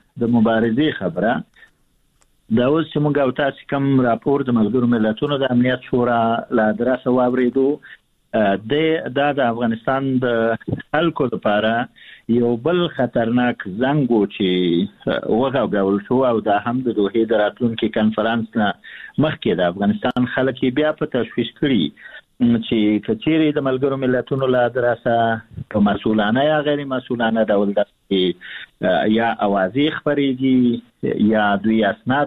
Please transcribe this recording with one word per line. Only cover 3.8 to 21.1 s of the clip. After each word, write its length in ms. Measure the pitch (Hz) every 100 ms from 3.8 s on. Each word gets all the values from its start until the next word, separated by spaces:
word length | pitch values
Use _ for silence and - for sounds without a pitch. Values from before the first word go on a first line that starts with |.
| 139 135
راپور 420 | 123 113 147 139
د 80 | 131
ملګرو 360 | 120 104 123 120
ملتونو 520 | 117 107 107 147 143
د 40 |
امنیت 380 | 131 123 123 127
شورا 600 | - 127 120 117 113 117 -
له 120 | 120
ادرسه 480 | 110 104 120 127 131
واورېدو، 680 | 127 123 123 123 131 135 151 - - _ _ _
اه، 220 | 113 104 98
د، 180 | 110 147 160 160 127
دا 180 | 127 143
د 80 | 139
افغانستان 800 | 120 117 120 113 - 135 135 131
د 360 | 127 117 113 117 - - -
خلکو 320 | 151 170 151
لپاره 640 | 127 - 113 104 110 117 127 - - - -
یو 280 | 120 120 120
بل 320 | 123 175 175
خطرناک 800 | - 120 123 113 123 123 117 101
زنګ 420 | 95 127 151 127
و 160 | 117 98
چې، 240 | - 95 90 90 85 101 - -
اه، 120 | 65 -
وغږول 720 | 110 135 131 104 101 98 101 101
شو 160 | 127
او 160 | 131 113
دا 200 | 107 101 120
هم 140 | 127
د 80 | 127
دوحې 340 | 104 98 113 110
د 40 |
راتلونکي 560 | 110 104 101 120 113 110
کنفرانس 580 | 113 110 110 110 117 113 113
نه 180 | 104 - - - - -
مخکې 360 | 151 - 113
د 60 | 87
افغانستان 640 | 87 92 101 107 127 123 123
خلک 380 | - 131 131
یې 60 | 131
بیا 200 | 127 151
په 140 | 156
تشویش 440 | 156